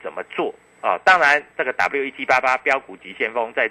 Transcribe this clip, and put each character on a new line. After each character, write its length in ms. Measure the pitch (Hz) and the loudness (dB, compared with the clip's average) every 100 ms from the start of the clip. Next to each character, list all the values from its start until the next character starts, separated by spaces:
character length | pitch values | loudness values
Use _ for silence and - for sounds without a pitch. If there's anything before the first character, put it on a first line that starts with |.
怎 100 | 85 | -10
么 100 | 82 | -10
做 280 | - - 139 - _ _ | -8 -4 -4 -6 _ _
啊？ 160 | 107 87 | -2 0
当 160 | - 185 | 2 4
然， 220 | 143 147 - - | 4 2 0 -6
这 80 | |
个 80 | 131 | -4
W 300 | - 92 139 | 0 -2 -2
一 60 | 135 | -6
七 140 | - | -6
八 160 | 131 131 | 0 2
八 160 | 131 127 | 2 0
标 240 | 147 135 | 0 -2
股 160 | - 95 | -4 -16
急 180 | 90 95 | -14 -6
先 140 | 110 | -4
锋 200 | 117 113 | -2 -2
在 160 | 117 113 | -2 -2